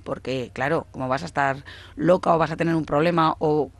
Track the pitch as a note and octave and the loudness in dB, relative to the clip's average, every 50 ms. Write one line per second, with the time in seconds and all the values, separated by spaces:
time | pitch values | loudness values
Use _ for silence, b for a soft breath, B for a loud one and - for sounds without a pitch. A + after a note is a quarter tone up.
0 | - - C#3+ - - A#2+ C3 C3 A#2+ - - A#2 B2+ C#3+ D#3+ D3+ - - - C#3 | -10 -10 -10 -8 -6 -6 -6 -4 -6 -8 -6 -4 -2 0 0 -2 -2 -6 -8 -8
1 | C3 B2+ B2+ C#3 F3 D#3+ - D3 C#3 C#3 C3 C#3 B B B B B B B - | -4 -2 -2 -4 -4 -4 -2 0 0 0 0 -4 B B B B B B B 0
2 | - D#3+ F3+ F3+ - F3 E3+ D#3+ E3 D3+ D#3+ D#3+ E3+ E3 E3 D#3+ D3 - D3+ C#3+ | 4 4 4 4 4 2 2 2 2 0 0 -2 0 0 0 0 0 0 0 2
3 | D#3 F3 E3+ E3 D#3+ D#3+ - - - D#3 D3+ D3+ C3+ - - - | 2 2 2 2 2 2 2 0 0 2 2 2 0 -2 -6 -12